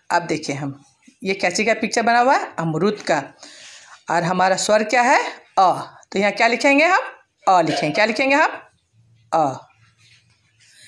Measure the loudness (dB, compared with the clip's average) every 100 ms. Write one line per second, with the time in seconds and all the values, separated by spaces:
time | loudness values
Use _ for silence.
0 | -4 -4 -2 -6 -6 -8 -10 -12 _ _
1 | _ _ -8 -4 -2 -2 -2 -2 -2 -2
2 | 0 2 2 0 -2 -6 -6 -2 -2 -2
3 | -4 -4 -4 -16 -20 -20 -20 -20 -20 -18
4 | -4 -2 -2 0 0 0 2 0 2 2
5 | 4 2 0 -10 _ 2 2 2 -6 -18
6 | _ -2 -2 0 0 2 2 4 4 2
7 | -2 -12 _ _ 2 2 2 0 -2 0
8 | 0 0 0 2 0 -2 -16 _ _ _
9 | _ _ _ -2 -2 -4 -14 _ _ _
10 | _ _ _ _ _ _ _ _